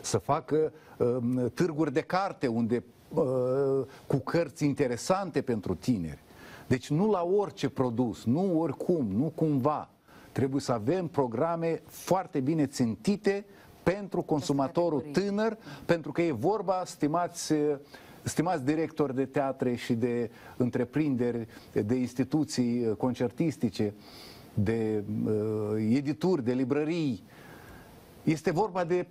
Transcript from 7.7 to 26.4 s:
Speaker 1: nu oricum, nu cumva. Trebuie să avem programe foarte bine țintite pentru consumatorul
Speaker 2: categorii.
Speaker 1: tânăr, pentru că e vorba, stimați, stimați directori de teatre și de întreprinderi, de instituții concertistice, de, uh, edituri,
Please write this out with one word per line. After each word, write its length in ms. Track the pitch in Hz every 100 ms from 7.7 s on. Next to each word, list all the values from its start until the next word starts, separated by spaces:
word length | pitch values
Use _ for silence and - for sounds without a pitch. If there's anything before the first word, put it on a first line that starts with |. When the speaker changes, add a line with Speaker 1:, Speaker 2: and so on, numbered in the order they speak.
| - 127 113 123 92
Speaker 1:
nu 360 | 113 143 196 160
oricum, 460 | 165 - - 180 110
nu 260 | 98 156
cumva. 540 | - 160 139 135 139 - _ _ - -
Trebuie 280 | - 135 139
să 120 | 131
avem 340 | 120 110 185 170
programe 760 | - 127 113 165 170 165 160 -
foarte 540 | - - 185 175 -
bine 260 | 131 165 139
țintite 760 | - 233 208 - 202 196 196 202 - - -
pentru 400 | - 196 196 180
consumatorul 800 | - 151 - 139 131 - 175 147
Speaker 2:
categorii. 280 | 147 143 202
Speaker 1:
tânăr, 280 | 202 220 214 - -
pentru 280 | - 170 151
că 100 | 156
e 100 | 170
vorba, 500 | 117 151 214 190 185
stimați, 680 | 175 - 147 165 175 170 - 156 147 139 - - - -
stimați 420 | - - 160 170
directori 500 | 127 156 160 - 143
de 100 | 127
teatre 500 | 135 147 135 131 127
și 200 | 120 -
de 360 | 117 123 120 117 - - -
întreprinderi, 880 | 123 127 120 147 151 123 120 120 110 - -
de 220 | 110 107
instituții 1000 | 127 120 - 127 156 143 - 120 120 117 101
concertistice, 1000 | 127 120 123 - 165 - 113 - 104 104 - - - - -
de, 500 | - 104 113 110 107 101 110
uh, 720 | 117 107 107 107 104 107 110 127
edituri, 480 | 139 151 175 170